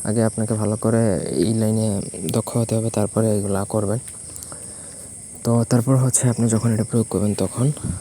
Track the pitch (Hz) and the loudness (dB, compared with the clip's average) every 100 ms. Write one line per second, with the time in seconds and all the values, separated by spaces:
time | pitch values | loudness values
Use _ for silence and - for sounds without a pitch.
0 | 104 110 113 113 110 110 104 110 113 113 | 0 2 2 0 -2 0 0 0 2 4
1 | 113 85 - 64 92 110 110 110 110 101 | 2 0 0 0 2 2 2 2 0 -2
2 | - - 87 117 - 123 113 113 113 110 | -4 -6 -2 -2 0 -2 0 0 0 0
3 | 101 110 113 104 98 98 98 110 101 110 | 0 2 2 2 0 -2 0 -2 0 -2
4 | - - - - - - - - - - | -6 -16 -16 -16 -16 -16 -16 -16 -18 -18
5 | - - - - 117 117 113 123 117 131 | -18 -18 -18 -6 0 2 4 2 4 2
6 | 127 - 127 117 117 110 117 110 107 120 | 4 2 2 2 2 2 2 0 2 0
7 | 110 95 104 98 95 - 135 147 - 90 | 0 0 0 0 -2 0 0 0 -6 -6